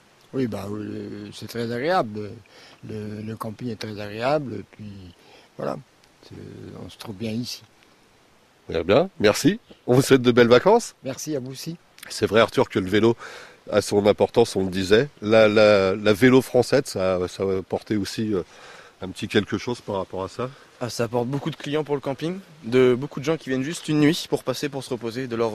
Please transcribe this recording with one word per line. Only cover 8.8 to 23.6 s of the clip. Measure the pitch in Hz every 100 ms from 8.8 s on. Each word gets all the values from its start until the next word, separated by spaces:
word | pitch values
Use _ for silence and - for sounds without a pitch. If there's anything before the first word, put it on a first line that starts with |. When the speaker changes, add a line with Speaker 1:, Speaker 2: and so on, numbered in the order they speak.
Speaker 2:
bien, | 82 117 190 -
merci. | 104 - - 214 _ - -
On |
vous | 127
souhaite | 135 135
de | 123
belles | 120 117
vacances. | 123 185 226 - -
Speaker 1:
Merci | 131 123 -
à | 147
vous | 127
aussi. | 131 - 170 _ _ -
Speaker 2:
C'est | - 104
vrai, | 107
Arthur, | 107 - 120
que | 110
le | 92
vélo | 104 113 113 - - - - -
a | 104
son | - 104 104
importance, | 92 120 - 117 98
on |
le | 95
disait. | 92 92 107 143 -
La, | 104 110 107
la, | 107 107 104 95 104
la | 104
vélo | 98 127 127
française, | - 127 117 - -
ça, | 101 92 90 90
ça | -
a | 98 95
apporté | 87 95 - 110
aussi, | 98 - 107
euh, | 95 78 - - - - _
un | 92
petit | - 107
quelque | 110 98 101
chose | - 120
par | - 98
rapport | 90 92
à | 95
ça. | - 127 135 - -
Speaker 3:
Ah, | 120
ça | -
apporte | 117 120 120
beaucoup | 139 165
de | -
clients | 147 147
pour | 147
le | 143
camping, | 139 131 156 190 - -
de, | 113 127 127 123
beaucoup | 143 -
de |
gens | 135 160
qui | -
viennent | 131